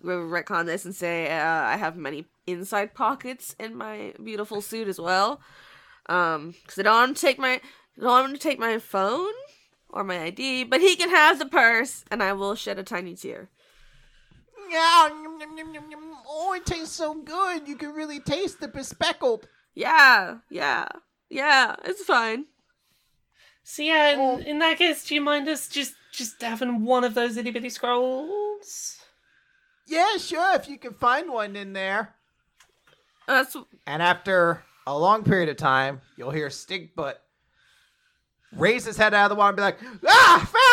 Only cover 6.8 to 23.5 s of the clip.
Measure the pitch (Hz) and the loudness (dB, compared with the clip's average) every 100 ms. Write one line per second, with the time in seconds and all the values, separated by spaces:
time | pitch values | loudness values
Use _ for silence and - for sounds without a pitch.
6.8 | 208 226 247 - 311 254 262 254 - - | 4 6 4 2 -2 0 -2 -4 -6 -20
7.8 | _ - 247 247 269 277 233 - 226 226 | _ -4 2 4 2 -2 -6 -2 -2 -4
8.8 | - 196 196 277 392 480 571 _ _ _ | -4 -2 -2 -2 -4 -10 -16 _ _ _
9.8 | _ - 196 180 160 202 269 254 240 262 | _ -8 -6 -6 -8 -6 -6 -4 -2 2
10.8 | 370 349 349 349 302 302 277 330 226 226 | 4 4 2 6 6 4 0 4 4 4
11.8 | 254 - - 220 196 196 196 214 208 196 | -2 -8 -8 -2 -2 -2 -4 -6 -8 -10
12.8 | 190 180 180 180 127 - 190 _ _ _ | -8 -10 -10 -12 -14 -14 -18 _ _ _
13.8 | - _ _ _ _ _ _ 480 392 330 | -20 _ _ _ _ _ _ -20 -6 0
14.8 | 330 339 311 311 311 320 302 320 320 311 | 6 8 6 2 -14 -16 -16 -14 -14 -16
15.8 | 302 302 320 294 233 311 370 370 359 339 | -18 -18 -18 -18 -12 -6 -4 -4 -6 -8
16.8 | 320 - 311 311 285 339 381 330 285 269 | -8 -6 -6 -6 -8 -4 -4 -4 -10 -12
17.8 | 294 302 302 285 285 294 392 - 277 277 | -12 -10 -12 -10 -6 -4 -4 -8 -14 -12
18.8 | 262 - 320 - 254 220 - _ _ - | -12 -4 -4 -2 -2 -2 -8 _ _ -6
19.8 | 269 320 269 220 180 226 - - - - | 2 6 8 6 2 -8 -12 -6 -2 -2
20.8 | - - - _ - - 294 277 233 - | -4 -12 -20 _ -12 -2 4 4 4 -2
21.8 | - 392 381 262 226 233 302 _ _ _ | -8 -6 0 0 0 -4 -10 _ _ _
22.8 | _ _ _ _ _ _ _ | _ _ _ _ _ _ _